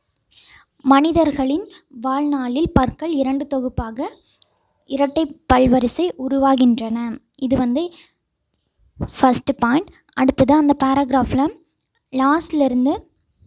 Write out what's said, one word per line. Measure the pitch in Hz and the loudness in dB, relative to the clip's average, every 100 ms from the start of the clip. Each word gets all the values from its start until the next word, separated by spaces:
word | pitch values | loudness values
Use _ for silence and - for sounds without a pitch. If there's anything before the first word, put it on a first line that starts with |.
| _ _ _ _ - - _ _ 262 | _ _ _ _ -20 -20 _ _ 2
மனிதர்களின் | 277 311 330 311 277 262 302 - - _ 247 262 | 4 4 2 0 0 -2 -2 -6 -18 _ -10 -6
வாழ்நாளில் | 269 294 285 247 247 339 330 | -2 -2 -2 -2 -2 2 2
பற்கள் | 254 - 320 294 | 0 -4 -6 -2
இரண்டு | 262 269 277 | -2 -2 -4
தொகுப்பாக | 269 247 254 226 226 349 - _ _ _ _ _ _ - 269 | -6 -6 -6 -10 -8 -10 -10 _ _ _ _ _ _ -8 -2
இரட்டை | 277 285 311 - - | -2 0 -4 -6 0
பல்வரிசை | 254 254 254 247 - 349 - 262 | 2 4 2 0 -2 -4 -4 -4
உருவாகின்றன. | 277 269 269 254 226 226 233 233 220 _ - 262 | 0 2 4 4 2 -2 -6 -6 -10 _ -8 -2
இது | 262 | 0
வந்து | 247 254 349 - - _ _ _ _ _ _ _ _ - - - | 0 -2 -4 -10 -20 _ _ _ _ _ _ _ _ -12 -10 0
ஃபஸ்ட்டு | 262 247 - - 233 | 0 0 -4 -4 0
பாயிண்ட். | 269 415 - _ - | -2 -4 -16 _ -2
அடுத்தது | 262 269 254 302 | -2 2 2 4
அந்த | 294 285 269 | 4 2 0
பேராகிராஃபில் | 269 269 269 247 247 302 466 _ _ _ _ _ 262 | 0 0 0 0 0 -2 -4 _ _ _ _ _ -2
லாஸ்ட்லேருந்து | 269 311 330 302 269 247 254 349 - _ _ _ | 0 0 0 0 2 2 0 -2 -6 _ _ _